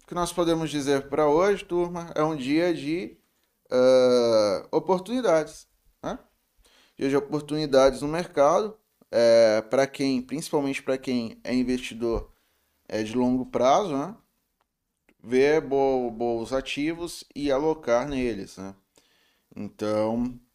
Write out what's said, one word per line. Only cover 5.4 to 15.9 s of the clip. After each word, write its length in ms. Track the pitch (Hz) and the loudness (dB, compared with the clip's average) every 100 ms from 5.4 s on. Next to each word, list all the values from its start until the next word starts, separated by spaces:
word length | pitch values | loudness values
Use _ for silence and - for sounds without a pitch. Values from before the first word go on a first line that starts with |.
| 151 - - _ _ _ | 0 -8 -20 _ _ _
né? 160 | - 233 _ _ _ _ _ _ _ - | -10 -10 _ _ _ _ _ _ _ -6
Dia 140 | 135 | -2
de 60 | 139 | 0
oportunidades 840 | 143 147 147 151 151 131 135 123 | -2 -6 -6 -6 0 4 4 2
no 60 | 143 | -4
mercado, 680 | 160 175 - 143 170 214 208 _ _ _ | -4 -4 2 4 2 -2 -8 _ _ _
é, 540 | 110 117 117 113 107 107 | 2 6 6 6 4 0
pra 160 | 127 135 | 0 0
quem, 340 | - 135 127 | 0 -2 -2
principalmente 640 | 123 139 165 156 139 135 | -4 -10 -4 -4 -2 -4
pra 160 | - 131 | -4 -4
quem 400 | 131 123 113 - | -2 -4 -4 -10
é 100 | - | -4
investidor, 800 | 123 123 127 123 113 117 110 - _ _ _ _ _ - | -2 0 -2 -6 -6 -4 -4 -6 _ _ _ _ _ -8
é, 160 | 107 | -6
de 120 | 107 117 | -4 0
longo 300 | 123 127 127 | 0 0 -2
prazo, 500 | 117 123 156 208 139 | 0 4 4 2 -4
né? 200 | 160 226 _ _ _ _ _ _ _ _ _ _ | -8 -12 _ _ _ _ _ _ _ _ _ _
Ver 380 | 104 127 139 156 | -2 2 4 2
bo-, 500 | 139 139 139 | 0 0 2